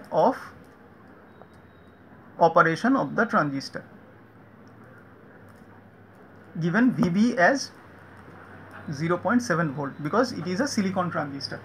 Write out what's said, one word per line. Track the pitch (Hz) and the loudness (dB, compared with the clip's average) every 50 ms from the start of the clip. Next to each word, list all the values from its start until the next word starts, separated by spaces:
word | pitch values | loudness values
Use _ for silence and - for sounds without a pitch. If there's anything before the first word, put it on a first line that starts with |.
| - - | -4 -2
of | - 165 165 226 269 - - - - - - - - - - - - - - - - - - - - - - - - - - - - - - - - - - - - - - - - - | 0 2 4 4 2 0 -6 -16 -18 -20 -20 -20 -20 -20 -20 -20 -20 -20 -20 -20 -20 -20 -20 -20 -20 -20 -20 -20 -20 -20 -20 -20 -20 -20 -20 -20 -20 -20 -20 -20 -20 -20 -20 -14 0 2
operation | 170 165 165 175 160 165 165 156 - 233 269 | 2 6 6 6 4 4 2 0 2 2 2
of | 262 156 139 143 | 2 0 -2 -2
the | 151 226 | -2 -2
transistor, | 226 - 202 156 147 135 135 - - - - - - - - - - - - - - - - - - - - - - - - - - - - - - - - - - - - - - - - - - - - - - - - - - - - - - - - - - - 170 | 0 2 0 0 0 -2 -6 -8 -10 -12 -14 -14 -16 -20 -20 -20 -20 -20 -20 -20 -20 -20 -20 -20 -20 -20 -20 -20 -20 -20 -20 -20 -20 -20 -20 -20 -20 -20 -20 -20 -20 -20 -20 -20 -20 -20 -20 -20 -20 -20 -20 -20 -20 -20 -20 -20 -20 -20 -20 -20 -20 -20 -20 -20 -12 -6 -4
given | 160 175 165 214 247 262 170 | -2 0 2 2 2 2 2
V | - - 180 | 2 0 2
B | 170 202 214 247 240 254 | 2 2 2 2 2 4
as | - - 277 269 - - - - - - - - - - - - - - - - - - - - - - - - - - 156 | 4 4 4 2 -2 -8 -14 -18 -20 -20 -20 -20 -20 -20 -20 -20 -20 -20 -20 -20 -20 -20 -20 -20 -20 -20 -20 -14 -12 -10 -8
zero | 127 160 165 175 175 | -4 -2 -2 -2 0
point | - 185 226 247 | 0 2 2 2
seven | 240 - 175 160 170 151 127 | 2 0 0 0 0 -2 -4
volt, | 147 143 135 - - 143 | -4 -8 -8 -8 -8 -6
because | 151 165 214 262 - | 0 0 2 2 0
it | - 185 156 | -2 -6 -6
is | 175 180 180 | -4 -2 -2
a | 277 277 | -2 -2
silicon | - - 190 190 190 196 175 170 | -2 -2 -2 0 -2 -2 -2 -2
transistor. | - 170 151 143 139 139 - - 143 139 | -4 -4 -6 -6 -8 -8 -10 -10 -10 -12